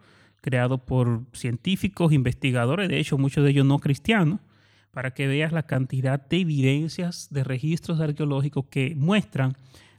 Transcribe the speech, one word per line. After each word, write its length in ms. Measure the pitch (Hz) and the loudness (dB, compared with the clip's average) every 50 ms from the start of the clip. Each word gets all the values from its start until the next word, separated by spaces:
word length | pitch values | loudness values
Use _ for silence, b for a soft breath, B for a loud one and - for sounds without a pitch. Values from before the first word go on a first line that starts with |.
| b b b b b b b b | b b b b b b b b
creado 440 | - 143 127 123 123 123 131 131 - | -6 -2 0 0 0 0 0 -2 -4
por 380 | - 127 127 123 120 120 113 123 - - | -2 0 2 2 2 0 -2 -4 -8 -12
científicos, 800 | - - 123 120 - - 185 190 190 - 196 - - 175 160 156 | -10 -6 -6 -6 -4 -2 -2 -2 -2 -2 -4 -2 0 2 4 4
investigadores, 800 | 143 127 123 - - - 135 123 123 120 123 143 185 208 175 | 4 2 0 -2 -2 -2 0 0 2 2 0 0 0 -2 -2
de 100 | - 147 | -2 -2
hecho, 160 | 156 - 151 | -2 0 0
muchos 260 | 135 135 139 - - 143 | 0 0 0 2 2 2
de 80 | 143 | 4
ellos 140 | 139 139 135 | 4 4 4
no 140 | 139 139 143 | 4 4 2
cristianos, 640 | - 147 139 - - - 226 220 175 147 175 214 b b b b b b b b b b | 2 0 -2 0 0 0 2 4 4 2 0 -2 b b b b b b b b b b
para 220 | _ - 123 131 131 | _ -8 -8 -8 -6
que 140 | - 139 | -4 -2
veas 260 | 135 135 143 156 156 160 | -2 0 0 -2 -2 -2
la 100 | 165 147 | -4 -4
cantidad 580 | - - 131 131 127 - 131 127 131 131 143 | -2 -2 -2 -2 -2 -2 -2 -2 0 -2 -2
de 200 | - - - 175 | -2 -2 -2 -2
evidencias, 880 | 190 165 151 143 131 135 135 143 156 160 - - 180 170 170 - - - | 0 0 0 2 2 2 2 2 0 -4 -4 -6 -6 -6 -6 -8 -12 -8
de 140 | 143 143 131 | -6 -4 -4
registros 540 | 131 131 123 120 156 165 165 - - 175 156 | -4 -4 -4 -2 -2 -2 -4 -4 -4 -2 -2
arqueológicos 680 | 160 151 147 - 160 147 139 135 139 147 - 143 131 | 0 -2 -2 -2 -2 -2 0 0 -2 -2 -2 -4 -6
que 280 | - - 143 135 127 - | -4 -2 -2 -2 -2 -2
muestran 600 | 147 135 165 202 214 - - - 139 131 131 131 b b b b b b b b | 0 0 2 2 2 0 -2 -2 -2 -2 -2 -2 b b b b b b b b